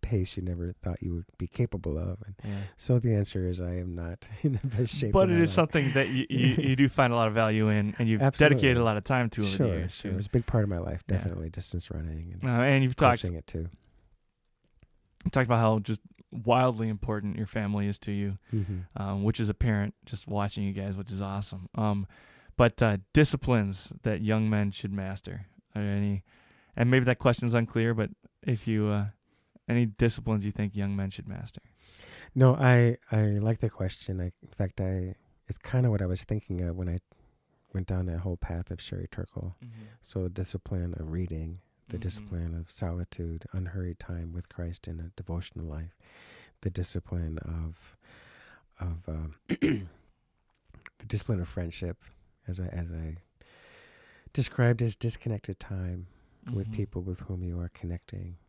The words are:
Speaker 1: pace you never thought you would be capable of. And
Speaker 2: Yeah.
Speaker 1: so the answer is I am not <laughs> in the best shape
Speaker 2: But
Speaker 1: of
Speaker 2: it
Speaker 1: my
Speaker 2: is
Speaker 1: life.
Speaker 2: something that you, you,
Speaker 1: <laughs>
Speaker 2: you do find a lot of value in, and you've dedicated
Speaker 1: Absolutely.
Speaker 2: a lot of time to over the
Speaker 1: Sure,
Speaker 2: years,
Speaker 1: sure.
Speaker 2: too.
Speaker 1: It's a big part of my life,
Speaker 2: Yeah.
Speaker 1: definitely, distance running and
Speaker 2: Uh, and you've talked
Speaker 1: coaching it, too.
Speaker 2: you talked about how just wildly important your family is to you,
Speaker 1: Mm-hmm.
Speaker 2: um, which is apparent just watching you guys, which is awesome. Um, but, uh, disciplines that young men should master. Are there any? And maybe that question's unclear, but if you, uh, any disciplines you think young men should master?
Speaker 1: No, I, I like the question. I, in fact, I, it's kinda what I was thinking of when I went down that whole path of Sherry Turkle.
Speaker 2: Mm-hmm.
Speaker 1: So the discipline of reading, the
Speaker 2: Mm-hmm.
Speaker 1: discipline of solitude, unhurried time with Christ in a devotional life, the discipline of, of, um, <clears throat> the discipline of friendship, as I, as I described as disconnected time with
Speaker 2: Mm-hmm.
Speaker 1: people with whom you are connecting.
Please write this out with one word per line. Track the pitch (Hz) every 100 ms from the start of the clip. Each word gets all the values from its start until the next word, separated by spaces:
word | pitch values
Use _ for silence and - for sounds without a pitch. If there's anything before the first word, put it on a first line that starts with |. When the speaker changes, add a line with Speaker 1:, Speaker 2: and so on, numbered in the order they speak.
Speaker 1:
pace | - 107 90 -
you |
never | 90 87 87 -
thought | - 87
you | 85
would | 85 85 _
be | 90
capable | - 120 98 85 78
of. | 90 95 101
And | 98
Speaker 2:
Yeah. | 104 101 98 -
Speaker 1:
so | - 123
the | 117
answer | 107 101 98 90
is | 90
I | 90 90
am | 90
not | 85 85 87 -
<laughs> | 107
in | 151 127
the | 135
best | 113 123
shape | - 120
Speaker 2:
But | 190
Speaker 1:
of | 190
Speaker 2:
it | 170
Speaker 1:
my |
Speaker 2:
is | 165
Speaker 1:
life. |
Speaker 2:
something | - 160 165 139
that | 135 117
you, | 127 -
you, | 143 123
Speaker 1:
<laughs> | 123 139
Speaker 2:
you | 131
do | 139
find | - 127
a | 120
lot | 113
of |
value | 110 110 107 107
in, | 104 104 -
and | 117
you've | 110
dedicated | 135 - 151 135
Speaker 1:
Absolutely. | 135 123
Speaker 2:
a |
lot | 113 107
of |
time | - 131 120
to | -
over | 104
the | 98
Speaker 1:
Sure, | 123
Speaker 2:
years, | 85 87
Speaker 1:
sure. | - 101
Speaker 2:
too. | 98
Speaker 1:
It's | 101
a |
big | 123
part | - 117
of | 104
my | 90
life, | 87 90 -
Speaker 2:
Yeah. | 95
Speaker 1:
definitely, | 87 87 82
distance | 87 - 90 -
running | 78 80 78 85
and | 87
Speaker 2:
Uh, | 127 120
and | 127 135
you've | 131 131
talked | 135 120
Speaker 1:
coaching | 92 85
it, | -
too. | 82 85 - _ _ _ _ _ _ _ _ _ _ - _ _ _
Speaker 2:
you | -
talked | 135 120
about | 117
how | 110 110
just | 101 107 - - _
wildly | 120 110 120 127 110 110
important | 104 - 107 101 -
your | 104
family | 113 101 104 101
is | 101
to | -
you, | 101 101 98 _
Speaker 1:
Mm-hmm. | 113 95 95 90 -
Speaker 2:
um, | 101 98
which | 101 113
is | 107
apparent | 104 120 107 101 -
just | - - -
watching | 104 101 110
you | 101
guys, | 98 98 95
which | 98
is | 95
awesome. | 98 98 101 98 87 -
Um, | 107 101 95 - - - - -
but, | 120 -
uh, | 113 101 -
disciplines | - 151 - - 120 101 95 - -
that | - 104
young | 107 110 110
men | 107 104
should | 98 101
master. | 98 95 98 - 92 98 - _ 107
Are |
there | 104
any? | 101 101 98 - _ _ _ _
And | - 120
maybe | 131
that | 123 123
question's | 131 117 120
unclear, | 117 113 117 113
but | 113 104 - - _
if | - 113 -
you, | 110 107
uh, | 104 101 - _ _ _ _ -
any | 120 117
disciplines | 104 117 117 113 107
you | 101
think | - 104
young | 104 101 98
men | 98
should | - -
master? | 92 107 - _ _ _ - - - -
Speaker 1:
No, | 131 131 127
I, | 127 123 120 120 -
I | 110 107 101
like | 107 113
the | 110
question. | - 92 - - 92
I, | 90 -
in | - -
fact, | 95 -
I, | 95 95 92 92 _ _ _
it's | -
kinda | - 127 123
what | 104
I | 92
was | 90
thinking | - 107 - 90
of | 87 87
when | 90
I | 87 _ _ _ _ _ _ _
went | 98 90
down | 92 90
that | 85
whole | 92 87
path | - 85 92
of | 82
Sherry | - 92 90
Turkle. | - 90 - 95 90
Speaker 2:
Mm-hmm. | 123 113 107 113
Speaker 1:
So | - -
the | 90
discipline | 98 98 95 - 95 87 82
of | 78
reading, | 82 90 80 80 90 _ _ _
the | 90
Speaker 2:
Mm-hmm. |
Speaker 1:
discipline | 92 107 104 90 85 82
of | 82
solitude, | - 90 87 87 - 85 82 -
unhurried | 95 90 92 90 85
time | - 87 85
with | 85 -
Christ | - 85 82 -
in | 82
a | 85
devotional | - 87 85 92 - 82
life, | 78 82 _ _ - - - - _
the | 98
discipline | 90 90 90 - 87 80 80
of, | 76 82 80 82 - _ _ - - - - - _ _
of, | 90 82 82
um, | 80 80 76
<clears throat> | -
the | - - 120 90 _ _ _ _ _ _ _ _ - - _ 110
discipline | 107 - 104
of | 87
friendship, | - 85 - 90 85 - _ _ _ -
as | 92
I, | 90
as | 85 85
I | 82 80 80 _ _ _ - - - - - - _ -
described | - 127 - 120 117
as | 117 101
disconnected | 117 - - 104 - 95
time | - 95 90 90 90 _ _ _ -
with | 117 101
Speaker 2:
Mm-hmm. | 110
Speaker 1:
people | 101 -
with | 92 90
whom | - 92
you | 90 87
are | 87
connecting. | - 87 87 - 98 90 87